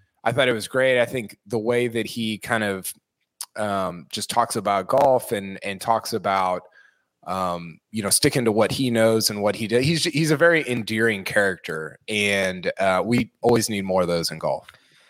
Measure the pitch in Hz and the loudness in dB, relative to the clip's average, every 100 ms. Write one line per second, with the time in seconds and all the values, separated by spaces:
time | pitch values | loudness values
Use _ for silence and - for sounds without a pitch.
0 | _ _ 113 120 131 117 101 131 131 127 | _ _ -2 2 2 0 -2 0 4 4
1 | 117 127 104 - - 117 110 120 120 113 | 2 -2 -8 -12 -6 -4 0 0 0 -2
2 | 104 - 110 107 - 113 104 98 92 - | -4 -4 -4 -4 -2 -2 0 -4 -6 -12
3 | _ _ _ - - - 107 98 92 87 | _ _ _ -16 -14 -6 -4 -2 -4 -6
4 | - - - - 117 117 101 101 92 131 | -10 -10 -4 -2 -2 -2 0 0 2 2
5 | 139 127 - 107 98 95 101 98 - 113 | 4 2 0 -6 -6 -8 -8 -6 0 0
6 | - 113 92 95 92 90 - _ _ _ | -2 -4 0 0 0 -2 -6 _ _ _
7 | _ _ - 92 92 87 85 80 _ 110 | _ _ -8 -4 -4 -4 -10 -16 _ -6
8 | 101 - 147 135 117 107 107 - 131 117 | -2 2 2 2 2 2 2 0 0 4
9 | 110 113 110 104 104 101 107 117 139 165 | 4 4 0 0 -2 -2 0 2 2 0
10 | 139 143 160 147 170 165 127 120 104 110 | 0 0 0 4 4 4 2 -4 -2 0
11 | 117 104 98 - 101 87 - 80 78 - | 0 0 0 2 2 0 -6 -8 -8 -12
12 | - 107 101 98 95 92 120 - 98 92 | -6 -2 0 2 0 -2 -4 -2 2 2
13 | 95 120 117 _ 117 117 107 104 95 95 | 2 0 0 _ 2 2 2 -2 0 0
14 | 87 85 82 82 78 67 - - _ _ | 2 0 -2 -4 -4 -4 -8 -20 _ _
15 | _ | _